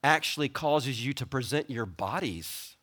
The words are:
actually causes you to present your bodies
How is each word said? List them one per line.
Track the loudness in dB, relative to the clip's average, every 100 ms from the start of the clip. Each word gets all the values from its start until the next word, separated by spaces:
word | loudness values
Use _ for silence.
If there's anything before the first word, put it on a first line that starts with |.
actually | 6 4 4 0 -2
causes | 0 2 4 2 -2 -2
you |
to | -4 -2
present | -2 0 -2 -2
your | -4 -4
bodies | -2 -2 0 -2 -4 -8 -10 -12 -18